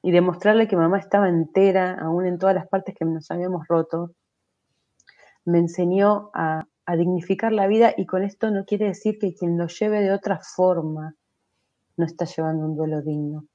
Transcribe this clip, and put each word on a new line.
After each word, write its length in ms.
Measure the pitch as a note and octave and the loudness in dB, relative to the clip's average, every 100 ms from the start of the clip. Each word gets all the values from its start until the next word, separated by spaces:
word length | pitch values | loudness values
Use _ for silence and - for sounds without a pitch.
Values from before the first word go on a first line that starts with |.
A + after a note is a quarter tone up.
y 80 | F3 | 4
de 100 | F3 | 4
mostrarle 460 | F3+ F3 G#3 A3 A3 | 4 2 2 4 4
que 100 | F3+ | 2
mamá 220 | E3 F#3+ | 2 2
estaba 280 | - G3+ F#3+ | 0 2 4
entera, 720 | E3+ D#3+ F#3 G3 F#3+ F#3 F#3 | 2 2 4 4 4 0 -4
aún 280 | E3 E3+ F#3 | -4 -2 -2
en 100 | F3 | 0
todas 160 | F#3+ | 2
las 140 | F#3 F#3 | 0 0
partes 260 | G3 F#3+ | -4 -4
que 120 | - E3 | -4 -4
nos 260 | D#3+ - | -4 -6
habíamos 360 | E3+ F3+ F3+ - | -6 -4 -6 0
roto, 440 | E3 D#3+ E3 E3+ _ _ _ _ _ _ _ _ _ _ _ _ _ | 0 0 -4 -6 _ _ _ _ _ _ _ _ _ _ _ _ _
me 140 | - E3+ | 0 2
enseñó 720 | E3+ F3 F3 F#3 G3+ G#3 G#3 | 2 -2 0 2 2 2 -4
a, 340 | - D#3+ D#3+ - _ - | -6 -4 -4 -8 _ -4
a 100 | E3+ | -2
dignificar 560 | E3+ F3+ F3 G3 A3+ | 0 -2 -2 -2 -2
la 160 | A3 G3 | 0 2
vida, 260 | A3 A3+ G#3 | 4 4 2
y 80 | F3 | -4
con 180 | F#3 | -4
esto 280 | G3+ - A3 | -4 -4 -4
no 120 | G3 G3 | -4 -4
quiere 200 | G#3 G#3 | -2 -2
decir 320 | F#3 G#3+ G#3+ | -2 -4 -2
que 160 | G3 | -6
quien 240 | E3+ F3 E3+ | -4 -2 -2
lo 100 | E3+ | -4
lleve 340 | - G#3+ G#3 | -2 -2 0
de 100 | G3 | 0
otra 280 | G3 - F3+ | 0 -2 -6
forma 760 | - - F#3 E3+ D#3 D#3 D#3 _ _ _ _ _ _ _ _ - | -6 0 2 2 -4 -8 -10 _ _ _ _ _ _ _ _ -4
no 80 | E3 | -4
está 200 | - E3 | -2 -6
llevando 400 | - D#3+ D#3+ D#3 | -2 -2 -2 -4
un 100 | D3+ | -4
duelo 260 | D#3 D#3 | -4 -4
digno. 440 | C#3+ D3+ D3 D3+ D3+ | -4 -4 -6 -8 -14